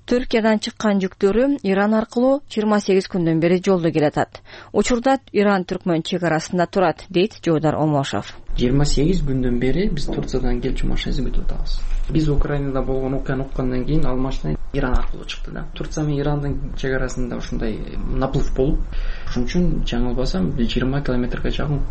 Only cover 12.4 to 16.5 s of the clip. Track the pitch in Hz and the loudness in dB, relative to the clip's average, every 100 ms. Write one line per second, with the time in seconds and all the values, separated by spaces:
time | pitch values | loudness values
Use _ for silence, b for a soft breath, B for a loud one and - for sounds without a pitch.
12.4 | 147 143 139 131 127 131 131 135 - 135 | 2 0 -2 -2 0 0 -2 -2 -2 -4
13.4 | 139 - 127 127 127 156 139 127 131 - | -4 -2 -2 -2 0 4 4 2 0 -2
14.4 | 151 151 - 139 131 120 - - - - | -2 -4 -2 -2 2 2 2 -2 -8 -8
15.4 | - - 131 - 156 - 151 143 143 147 | -8 -8 -8 -8 -6 -4 -2 0 0 -2
16.4 | 143 | -2